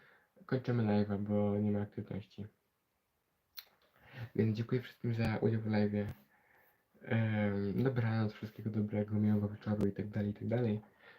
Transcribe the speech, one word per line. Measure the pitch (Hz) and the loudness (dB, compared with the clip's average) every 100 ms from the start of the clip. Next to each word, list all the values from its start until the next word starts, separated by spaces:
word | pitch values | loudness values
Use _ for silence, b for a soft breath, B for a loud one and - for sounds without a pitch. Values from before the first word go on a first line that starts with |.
| B B B _ - | B B B _ -4
Kończymy | 127 - 120 | -2 0 2
live'a, | 107 104 104 98 | 4 4 2 0
bo | 104 104 104 101 | 0 2 2 2
nie | 104 | 2
ma | 104 | 0
aktywności. | 104 - 104 98 - - 104 - _ _ _ _ _ _ _ _ _ - - B B B B 131 113 - | -2 -8 -8 -8 -10 -14 -16 -16 _ _ _ _ _ _ _ _ _ -20 -20 B B B B -14 -6 0
Więc | 113 107 | 2 2
dziękuję | 117 127 | -2 -2
wszystkim | - - 120 113 | -4 -6 -4 0
za | 113 107 | 0 2
udział | 113 113 | 2 0
w | 110 | 2
live'ie. | 107 104 104 104 - b b b b b b _ _ | 2 2 2 -2 -6 b b b b b b _ _
Em, | - 113 110 107 104 101 101 120 | -2 0 2 2 0 0 0 0
dobranoc, | 131 123 113 110 107 | 0 2 0 2 0
wszystkiego | - 110 - 110 | -2 -10 -8 -4
dobrego, | 107 104 107 104 107 | -2 0 0 0 2
miłego | 107 104 101 | 4 4 0
wieczoru | 107 - 104 104 | -4 -4 0 0
i | |
tak | 95 104 | 0 -4
dalej, | 107 104 | -4 -4
i | |
tak | 104 107 | -4 -2
dalej. | 117 117 107 - B B | 0 0 -2 -6 B B